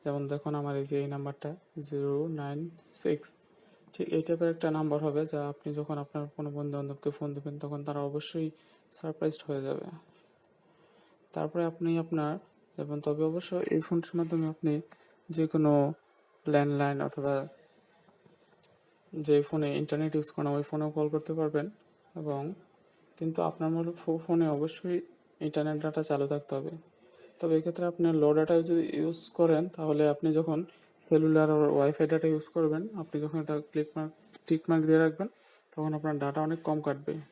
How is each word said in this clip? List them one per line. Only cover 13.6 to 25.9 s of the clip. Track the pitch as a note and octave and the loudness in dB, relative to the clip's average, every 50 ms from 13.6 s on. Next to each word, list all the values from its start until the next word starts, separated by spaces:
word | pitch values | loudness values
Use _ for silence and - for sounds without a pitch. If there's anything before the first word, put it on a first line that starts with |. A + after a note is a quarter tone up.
| - - - | 0 2 0
এই | D#3+ D#3+ - | 0 0 2
ফোনটির | F3 E3+ E3 - - E3+ | 0 0 0 -2 -2 -2
মাধ্যমে | E3+ E3 E3+ E3 D#3+ D#3 D#3 | -2 0 0 0 0 0 -2
আপনি | - - D#3 D3 D3+ - - - _ _ _ _ _ _ _ | -2 0 0 0 0 -4 -8 -20 _ _ _ _ _ _ _
যে | E3 D#3+ D#3+ D#3 | -2 0 0 2
কোনো | - D#3+ D#3 D3 D3 C#3+ C#3 C#3+ D#3 _ _ _ _ _ _ _ _ _ _ | 2 4 4 6 6 6 4 2 0 _ _ _ _ _ _ _ _ _ _
ল্যান্ডলাইন | D#3 D3 D3 C#3+ C#3+ C#3+ C#3+ C#3+ C#3+ C#3+ C#3 | 2 4 4 4 4 2 0 0 0 0 -2
অথবা | D3 C#3+ - - C#3 C#3+ C#3 C3+ C#3 - - _ - _ _ _ _ _ _ _ _ _ _ _ _ - _ _ _ _ _ _ - - _ _ _ _ _ _ _ _ - D#3 D3+ D3 | -4 -4 -4 -4 -2 0 0 -2 -2 -6 -14 _ -20 _ _ _ _ _ _ _ _ _ _ _ _ -20 _ _ _ _ _ _ -20 -20 _ _ _ _ _ _ _ _ -10 -8 2 4
যে | D3 D3 C#3+ - | 4 4 4 2
ফোনে | - D#3 D3+ C#3+ C#3+ C#3+ | -2 -2 0 0 0 -2
ইন্টারনেট | D3+ D3 D3+ D3 D#3 D#3 D3+ | -2 -2 0 0 0 0 0
ইউজ | D#3 D3+ - - | -2 -2 -2 -6
করেন | - C#3+ C#3+ C#3+ D3 | -4 -2 -2 0 -2
ওই | C#3+ - | -2 -4
ফোনেও | - D3+ D3+ D3+ | -4 -4 -4 -2
কল | D3+ D#3 D3+ D3+ | -2 0 -2 0
করতে | D3+ D3+ D3+ - D#3+ D#3+ | 0 -2 -4 -4 -2 -2
পারবেন | D#3 D3+ D3+ D3+ D3 G3 - _ _ _ _ _ _ _ _ E3+ | -2 0 0 -2 -2 -2 -8 _ _ _ _ _ _ _ _ -10
এবং | D#3 D3+ C#3+ C#3 C#3+ D#3 G3 - - _ _ _ _ _ _ _ _ _ _ - | -6 -4 -4 -4 -4 -8 -8 -10 -16 _ _ _ _ _ _ _ _ _ _ -6
কিন্তু | E3 E3 D#3+ E3+ E3+ D#3+ | -6 -4 -2 0 -2 -2
আপনার | D#3+ - D#3+ D#3+ E3 | -2 -2 -2 0 0
মূল | E3 E3 E3+ E3+ E3+ | 0 -2 -4 -6 -6
ফো-, | - - D#3+ E3 E3 | -2 -2 -2 -2 0
ফোনে | - E3+ E3 E3 D#3 D3+ C#3+ | 0 2 4 4 2 2 0
অবশ্যই | D3+ D#3+ D#3+ - - F3+ F3 F3 E3+ - - _ _ _ _ _ D3+ D#3 | -2 -4 -4 -6 -4 -2 -2 -2 -4 -6 -18 _ _ _ _ _ -6 -2
ইন্টারনেট | D3+ D#3 D3+ D#3 D3+ D3+ D3+ | -2 0 0 0 -2 -2 -4
ডেটা | D#3 | -2